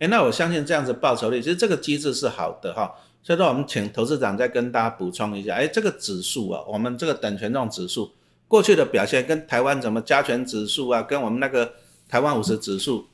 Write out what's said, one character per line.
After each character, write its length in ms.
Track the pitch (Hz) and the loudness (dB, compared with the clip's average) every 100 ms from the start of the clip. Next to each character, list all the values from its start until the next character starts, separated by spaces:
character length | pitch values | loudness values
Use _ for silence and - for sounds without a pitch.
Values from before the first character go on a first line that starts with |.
诶， 80 | 160 | 2
那 140 | 226 | 4
我 100 | 127 | 4
相 200 | 110 170 | 2 0
信 140 | 170 143 | 0 0
这 80 | |
样 100 | 156 | 0
子 80 | 127 | 0
报 220 | 117 139 | 0 2
酬 160 | 117 113 | 2 0
率， 100 | 123 | -2
其 80 | 139 | -2
实 60 | |
这 140 | 180 220 | 0 2
个 80 | 160 | 0
机 200 | - 143 | 0 -2
制 160 | 147 | -2
是 160 | 123 127 | 0 -2
好 300 | - 82 - | -2 -6 -4
的 140 | 90 | -8
哈。 180 | 98 101 - - _ | -4 -6 -8 -20 _
所 140 | - 170 | -2 2
以 20 | |
说 80 | 170 | 4
我 60 | |
们 120 | 127 143 | 2 -2
请 220 | 117 104 | -4 -4
投 120 | 113 | -2
资 140 | 120 143 | 0 0
长 180 | 110 101 | 0 0
再 120 | 123 | 0
跟 240 | 120 123 | 0 0
大 100 | 120 | 0
家 80 | 113 | 0
补 200 | 117 90 | -2 -6
充 260 | - 104 101 | -4 -4 -4
一 60 | |
下， 100 | 101 | -4
诶， 140 | 95 156 | -2 0
这 80 | 220 | 0
个 100 | 208 | -2
指 280 | - - 92 | -4 -6 -6
数 280 | - 127 95 | -6 -4 -4
啊， 120 | 78 80 | -6 -6
我 100 | 104 | -4
们 200 | 120 120 | -4 -2
这 80 | 165 | -2
个 80 | |
等 240 | - 107 101 | -2 -2 -4
权 140 | 110 | -4
重 160 | 135 117 | -2 -2
指 160 | 95 90 | -4 -6
数 260 | - 101 _ _ _ - | -6 -6 _ _ _ 4
过 140 | 220 | 4
去 120 | 214 | 6
的 100 | 170 | 6
表 200 | 135 117 104 | 6 2 2
现 180 | 131 127 | 2 2
跟 200 | 156 - | -2 0
台 140 | 120 | 0
湾 200 | 135 139 | 2 2
怎 120 | 120 | 0
么 80 | 113 | -2
加 220 | - 143 | 2 2
权 220 | 143 123 | 4 0
指 220 | 123 107 104 | -2 -4 -2
数 220 | - 127 | -2 0
啊， 140 | 117 | 0
跟 180 | - 143 | 0 -2
我 100 | 113 | 0
们 80 | 120 | 0
那 80 | 135 | 0
个 260 | 131 117 - _ _ - | 0 0 -4 _ _ -2
台 120 | 123 | 0
湾 160 | 147 123 | 2 2
五 60 | |
十 140 | 104 110 | 0 -2
指 220 | - 98 | -2 -4
数 280 | - 113 - | -2 -4 -4